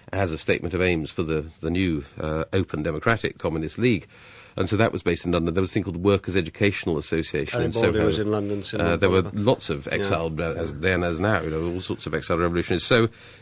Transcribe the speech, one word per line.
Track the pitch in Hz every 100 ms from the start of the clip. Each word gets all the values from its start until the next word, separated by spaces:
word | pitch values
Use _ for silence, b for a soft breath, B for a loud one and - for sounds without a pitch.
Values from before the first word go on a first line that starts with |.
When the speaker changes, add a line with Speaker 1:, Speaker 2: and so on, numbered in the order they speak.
| B
Speaker 1:
as | 95 92
a | 78
statement | - 95 85
of | 90
aims | 90 82 76
for | -
the, | 80 80 78 -
the | 80
new, | 87 92 76 69 -
uh, | 78 78 80
open | 95 92 76
democratic | 78 78 117 113 92 -
Communist | 87 80 78 -
League. | 123 95 - B B B B
And | - 95
so | 101
that | 113
was | -
based | - 85
in | 87
London. | 87 85
There | 85
was | 92
a |
thing | 110
called | 95
the | 85
Workers' | 95 98 - 92
Educational | 78 - 101 95 - 76
Association | - 82 80 76 69 120
in | 120
Speaker 2:
Garibaldi | 113 123 107
Speaker 1:
Soho. | 104
Speaker 2:
was | 95
in | 104
London, | 107 101 101
Simon | 98 107 85
Speaker 1:
Uh, | 85
there | 95
were | 92
Speaker 2:
Bolivar. | 92 98
Speaker 1:
lots | 104 - -
of | 71 71
Speaker 2:
Yeah. |
Speaker 1:
exiled, | - 98 85 82 78
uh, | 85 80
as | 82
Speaker 2:
Yeah. | 71
Speaker 1:
then | 90 90
as | 87 80
now, | 104 98
you | 80
know, | 78 85
all | 90
sorts | 90 82 -
of |
exiled | 78 - 85
revolutionaries. | 87 87 - 90
So | - 123 113 B B B